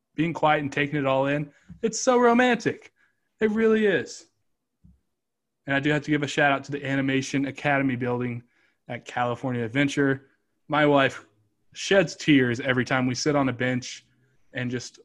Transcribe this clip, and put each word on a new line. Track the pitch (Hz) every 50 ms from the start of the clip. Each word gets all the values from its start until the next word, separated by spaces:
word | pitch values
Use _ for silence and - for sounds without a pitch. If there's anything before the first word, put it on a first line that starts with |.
| _ _ _
being | - 156 170 156
quiet | - - 151 151 156
and | 147 135
taking | - 143 147 143 147
it | 151 135
all | 135 135 135 139
in. | 139 143 151 151 147 - _ _ - - -
It's | - 220 220 -
so | - 262 247
romantic. | 240 247 233 233 233 254 247 240 233 - - - - - - _ _ _ _ _ _ _ _ _ -
It | 220 220
really | 214 226 226 220 220 220 220
is. | 202 180 135 113 - - - - _ _ _ _ _ _ _ _ _ _ _ _ - _ _ _ _ _ _ _ _ _ _ _ _ _ _ _
And | 135 139
I | 139
do | 139 151
have | 151 147 143
to | 151
give | 147 143 147
a |
shout | - - 160 147 143 139
out | 135 135
to | -
the | 139 139 139
Animation | 135 139 139 135 135 135 135 131 - - 139 139
Academy | 135 131 - - 147 143 139 139 135 123
building | 120 120 120 120 120 123 123 120 120 - _ _ _ _ _ _ _ _
at | - 123 113 -
California | - - 123 123 120 120 - - 131 123 120 117
Adventure. | 110 113 143 143 139 - 147 143 139 135 135 - _ _ _ _ _ _ _ _ -
My | 139 147 151
wife | 147 143 139 135 127 - - - _ _ _ _ _ _ _ _ _ -
sheds | - - - 190 202 180 - -
tears | - - 160 147 135 127 123 117 117
every | 127 135 127 127 120
time | - 139 131 127
we | 127 123
sit | - - 151 143
on | 143 139 131
a | 120
bench | 120 127 127 127 127 127 - - - - _ _ _ _ _ _ _ _ _ -
and | 131 127 123
just | 123 123 - - - -